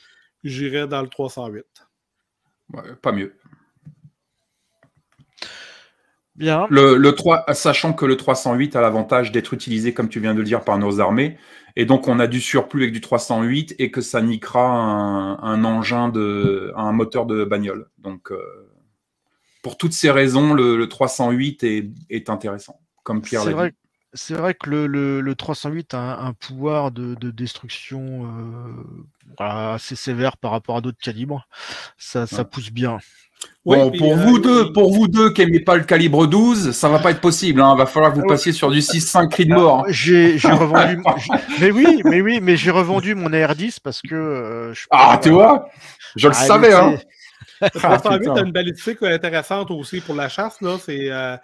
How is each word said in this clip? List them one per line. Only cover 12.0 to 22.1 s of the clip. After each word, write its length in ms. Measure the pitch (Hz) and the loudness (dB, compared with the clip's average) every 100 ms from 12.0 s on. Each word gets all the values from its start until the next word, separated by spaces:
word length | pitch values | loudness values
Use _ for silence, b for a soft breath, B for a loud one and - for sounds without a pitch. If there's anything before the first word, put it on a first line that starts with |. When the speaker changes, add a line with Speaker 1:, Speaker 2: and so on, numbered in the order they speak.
| - | 2
Speaker 2:
on 120 | 120 | -2
a 60 | 117 | 0
du 160 | 123 | -2
surplus 420 | - 135 - 143 | -2 -2 -2 -4
avec 100 | 123 | -4
du 80 | 113 | -6
trois 180 | - 120 | -6 -6
cent 240 | - 113 | -4 -4
huit 320 | 117 139 156 - | -2 -4 -6 -8
et 140 | 131 | -6
que 100 | 131 | -6
ça 180 | 117 120 | -6 -4
niquera 480 | 113 110 - 123 123 | -4 -4 -4 -2 0
un, 680 | 120 110 104 101 98 98 98 | 0 -2 -4 -4 -4 -6 -8
un 200 | 110 110 | -6 -2
engin 460 | 113 113 110 120 120 | -2 -2 -4 -4 -2
de, 640 | 110 104 101 101 98 95 92 | -2 -4 -2 -2 -2 -6 -8
un 160 | 107 | -4
moteur 360 | 113 113 123 117 | -2 -2 -4 -4
de 180 | 107 101 | -4 -2
bagnole. 420 | 104 101 104 - _ | -4 -6 -10 -14 _
Donc, 320 | 98 92 - | -18 -18 -14
euh, 360 | 92 92 95 98 95 _ _ _ _ _ _ _ _ | -14 -14 -20 _ _ _ _ _ _ _ _ _ _
pour 160 | 123 - | -16 -8
toutes 160 | 160 | -6
ces 160 | - 151 | 0 2
raisons, 460 | 135 135 131 151 147 | 2 2 2 2 2
le, 200 | 123 117 | 2 0
le 140 | 113 | -2
trois 180 | - 131 | -4 -4
cent 220 | - 120 | -2 -2
huit 340 | 123 143 143 | -2 -4 -4
est, 280 | 117 107 104 - | -4 -4 -8 -16
est 220 | - | -12